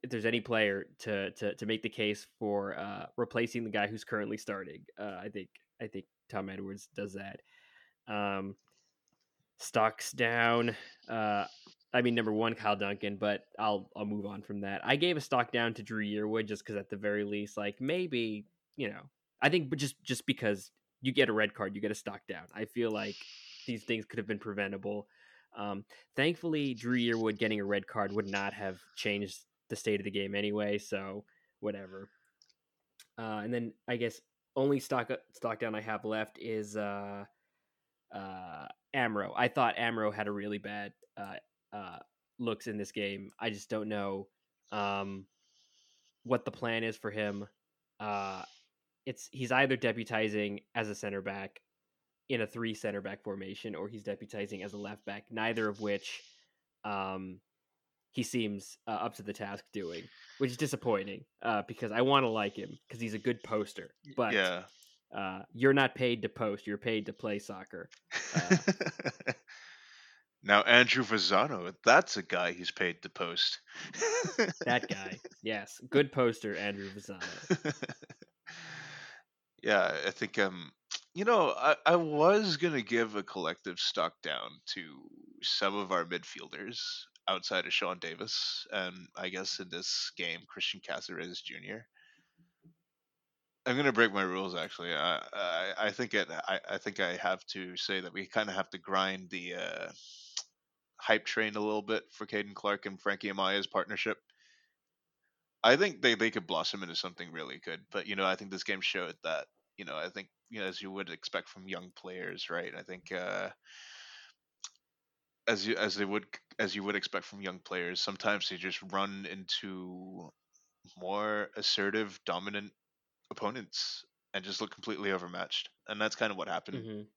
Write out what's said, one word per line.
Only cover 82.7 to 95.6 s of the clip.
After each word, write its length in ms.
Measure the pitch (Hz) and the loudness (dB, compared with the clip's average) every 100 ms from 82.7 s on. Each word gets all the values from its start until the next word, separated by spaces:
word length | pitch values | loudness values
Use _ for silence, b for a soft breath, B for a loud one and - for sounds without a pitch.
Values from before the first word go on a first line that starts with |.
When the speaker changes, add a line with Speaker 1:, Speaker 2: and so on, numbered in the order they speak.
| 143 | 0
Speaker 2:
give 320 | 104 120 113 | 2 2 2
a 80 | 104 | 0
collective 560 | 95 95 82 90 95 87 | -4 -2 -2 -2 -6 -2
stock 420 | - - 82 - | 0 2 0 -2
down 380 | 78 65 58 - - | -6 -4 -6 -12 -10
to 340 | - 82 67 - - - - | -10 -10 -16 -18 -20 -20 -8
some 320 | - - 98 101 | -2 2 2 2
of 160 | 95 | 2
our 120 | 92 | 2
midfielders, 760 | 85 87 - - - 73 101 120 - - - - - | 2 -4 -4 -12 -12 -10 -8 -6 -6 -8 -12 -6 -2
outside 380 | 92 - 95 90 | -2 0 -2 0
of 60 | |
Sean 260 | - 90 90 | 0 0 -2
Davis, 680 | 85 82 107 - - - - | -6 -6 -4 -2 -2 -4 -4
and 360 | 104 92 92 87 - | -4 -4 -6 -14 -6
I 120 | 92 | -4
guess 300 | 95 98 - | -4 -4 -6
in 80 | 90 | -6
this 440 | 85 90 - - - | -6 -4 -4 -4 -4
game, 240 | 85 85 78 | -4 -4 -10
Christian 320 | - - 95 | -4 -4 -4
Cáceres 600 | - - - 87 87 90 | -6 -6 -6 -8 -6 -8
Junior. 440 | - 85 95 107 120 b b b b b b b 165 _ _ _ _ _ _ _ _ _ | -10 -12 -10 -12 -12 b b b b b b b -20 _ _ _ _ _ _ _ _ _
I'm 120 | 127 127 | 0 4
gonna 160 | 139 | 4
break 200 | 113 113 | 8 6
my 100 | 98 | 6
rules, 340 | 95 92 95 87 | 2 2 -2 -2
actually. 360 | 78 - 85 | -4 -6 -2
I, 320 | 80 85 82 - | 2 2 2 -2
I, 400 | - 90 82 | -2 0 0